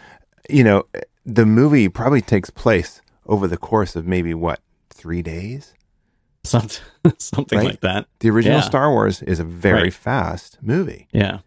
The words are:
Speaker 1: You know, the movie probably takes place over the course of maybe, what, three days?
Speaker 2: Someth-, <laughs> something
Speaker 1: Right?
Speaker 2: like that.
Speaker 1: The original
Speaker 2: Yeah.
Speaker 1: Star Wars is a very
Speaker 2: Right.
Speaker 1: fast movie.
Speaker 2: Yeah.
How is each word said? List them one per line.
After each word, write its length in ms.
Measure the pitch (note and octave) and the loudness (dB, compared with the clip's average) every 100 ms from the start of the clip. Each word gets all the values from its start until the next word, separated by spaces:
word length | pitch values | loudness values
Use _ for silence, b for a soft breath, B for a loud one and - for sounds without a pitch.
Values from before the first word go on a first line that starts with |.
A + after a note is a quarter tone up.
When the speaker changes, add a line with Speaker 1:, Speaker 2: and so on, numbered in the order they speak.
| b b b _ - | b b b _ 0
Speaker 1:
You 140 | C#3+ | 4
know, 220 | A2+ G2 - - - _ - | 6 6 2 -8 -14 _ -4
the 200 | A2+ A2 | 2 4
movie 440 | G#2+ D3 D3 G2 | 4 4 4 2
probably 320 | - A#2+ C#3+ | 0 0 0
takes 280 | - G#2 - | 2 -2 -2
place 520 | - B2 G2 D#2 - _ _ - | -4 0 0 -2 -12 _ _ -4
over 220 | G#2 F#2+ | -2 0
the 100 | F2 | -4
course 380 | - A2 F#2+ E2+ | -2 -2 -2 -6
of 120 | E2+ | -4
maybe, 260 | F#2 E2+ | -4 -4
what, 280 | E2 E2+ C2 _ _ _ | -4 -6 -6 _ _ _
three 300 | _ E2 E2+ | _ -10 -8
days? 520 | E2 E2 G2 C3+ - _ _ _ _ _ _ _ | -8 -10 -12 -14 -18 _ _ _ _ _ _ _
Speaker 2:
Someth-, 380 | - A#2 G#2+ - - _ | -2 -2 -2 -10 -18 _
<laughs> 140 | E3+ - | -2 -2
something 400 | - - C#3 A2 | -6 -8 -2 0
Speaker 1:
Right? 60 | A2 | -2
Speaker 2:
like 140 | - | -2
that. 240 | F#2 G2 - _ | -4 -4 -8 _
Speaker 1:
The 100 | A2+ | 0
original 300 | A2 A2 C#3+ | 2 2 2
Speaker 2:
Yeah. 40 | |
Speaker 1:
Star 280 | G2+ C3 D3 | 2 0 2
Wars 300 | B2 G#2 F#2+ | 2 0 -2
is 160 | - E2+ | -4 -4
a 40 | |
very 400 | E2 F2 G2 A2 | -4 -2 2 2
Speaker 2:
Right. 100 | F2+ | 2
Speaker 1:
fast 640 | - - C3 E2+ F2+ - _ | -2 -6 -4 -4 -8 -12 _
movie. 460 | G2+ D#3 D#3+ - - | -4 -2 -2 -8 -4
Speaker 2:
Yeah. 280 | G#2+ G2 F#2+ | -2 -2 -4